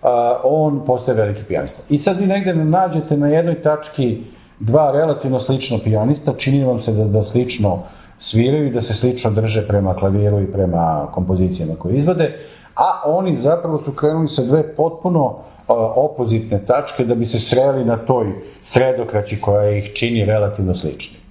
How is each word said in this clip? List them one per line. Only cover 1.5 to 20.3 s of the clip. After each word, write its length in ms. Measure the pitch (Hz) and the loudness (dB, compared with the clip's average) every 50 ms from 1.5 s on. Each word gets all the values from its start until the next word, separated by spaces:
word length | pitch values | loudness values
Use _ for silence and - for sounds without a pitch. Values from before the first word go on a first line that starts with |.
| 92 76 67 - - - - - | -4 -4 -4 -6 -12 -16 -4 -2
I 100 | 147 147 | -2 0
sad 200 | 151 196 190 185 | 0 0 0 0
vi 80 | 202 | 0
negde 280 | 190 190 202 190 185 180 | 0 0 0 0 0 0
nađete 640 | 160 156 156 160 185 190 180 151 160 151 - 156 | 0 2 2 2 2 2 2 0 -4 -2 -2 0
na 120 | 143 143 147 | 0 2 2
jednoj 340 | 147 160 170 170 165 - - | 2 2 2 0 -2 0 0
tački 600 | 151 151 151 - - - - 135 120 107 107 - - - - - - - - | 0 0 0 -4 -10 -4 -2 -2 -2 -2 -4 -8 -16 -18 -20 -20 -20 -16 -6
dva 300 | 110 107 117 151 156 143 131 | -4 2 4 4 4 4 4
relativno 480 | 143 160 160 147 143 - 135 127 127 | 2 2 2 0 -2 -2 -2 -2 -2
slična 380 | 117 - 135 131 - - 127 107 101 | 0 0 -2 -2 0 -4 -4 -2 0
pijanista, 480 | 110 110 107 107 123 147 147 - 139 127 - - | 0 0 2 2 2 0 0 0 -4 -4 -2 -2
čini 200 | 135 135 139 139 | 0 2 2 2
vam 180 | 127 120 110 - | 2 0 -2 -2
se 100 | - 110 | -2 0
da, 120 | 104 107 | 0 0
da 200 | 101 98 110 101 - - | 2 2 0 0 2 0
slično 500 | 123 123 123 - - 104 101 90 90 87 - - - - - - - - - | 0 0 0 -2 0 0 0 0 -2 -6 -12 -18 -20 -20 -20 -20 -20 -18 -2
sviraju, 420 | - 110 120 127 139 151 147 139 117 | 0 2 2 4 2 2 0 0 -2
da 100 | 120 113 | -4 -4
se 120 | - 107 101 | -4 -4 0
slično 300 | - 127 123 - - 120 | 0 0 0 0 -2 0
drže 360 | 104 104 110 110 104 110 101 - | 0 0 0 0 0 -2 -2 0
prema 260 | 104 101 98 95 90 | 0 0 2 0 0
klaviru 460 | - - 98 95 101 101 104 101 101 | 0 0 0 2 2 2 2 2 2
i 120 | 95 92 - | 0 -2 0
prema 540 | - 92 90 85 85 82 82 80 76 73 - - | 0 0 0 2 0 0 0 0 -2 -4 -6 -4
kompozicijama 600 | - 92 90 95 92 92 90 92 87 82 78 80 80 | -4 -2 0 2 2 2 0 0 -2 -4 -6 -6 -6
koje 180 | - 85 104 | -4 -2 0
izvode, 360 | 139 143 165 180 165 160 143 - - - - - - - - - | 2 2 2 2 2 0 -2 -2 -8 -18 -20 -20 -20 -20 -12 -2
a 260 | - 143 185 175 - - | 0 2 2 2 0 -2
oni 340 | 147 156 180 190 185 156 123 120 | 0 0 0 0 0 -2 0 2
zapravo 400 | 143 160 170 170 170 156 147 147 | 2 2 2 0 -2 -4 -4 -4
su 80 | 147 143 | -6 -6
krenuli 360 | - - 151 156 160 160 143 - | -2 0 0 2 2 0 0 0
sa 60 | 139 127 | -2 0
dve 320 | 117 135 160 151 156 - | 2 2 2 2 0 -2
potpuno, 580 | - 151 165 160 - - 180 175 160 139 123 107 - - - - - - - | -2 -2 -2 -2 -2 -2 0 2 2 2 0 -2 -6 -16 -20 -20 -20 0 0
a, 60 | 120 117 113 110 110 | 2 2 2 0 2
opozitne 640 | 120 139 151 151 139 123 110 113 110 110 - 104 101 - | 2 0 0 0 -2 0 0 0 0 0 -2 -4 -4 0
tačke 380 | - 123 139 147 - - - 127 | 2 0 0 0 -4 -4 -4 0
da 100 | 113 123 | 0 0
bi 120 | 113 117 | 0 0
se 120 | 110 110 117 - - | -2 -2 -4 -2 0
sreli 340 | - 120 131 139 135 131 123 | 2 4 4 4 2 2 0
na 120 | 113 117 | 0 -2
toj 300 | 110 - - 131 123 110 101 92 - - - - - - - - | -2 0 0 0 2 2 -2 -4 -8 -12 -18 -20 -20 -20 -2 2
sredokraći 680 | 123 127 131 127 - 120 - - 107 101 - 107 98 | 2 4 4 2 0 -2 -2 -2 -2 -2 -2 -6 -4
koja 300 | - - 101 104 104 104 | 0 2 2 2 2 2
ih 220 | 104 104 101 104 - | 0 0 -4 -6 -6
čini 300 | - 117 117 117 113 104 | -4 -2 0 0 0 2
relativno 500 | 98 | 2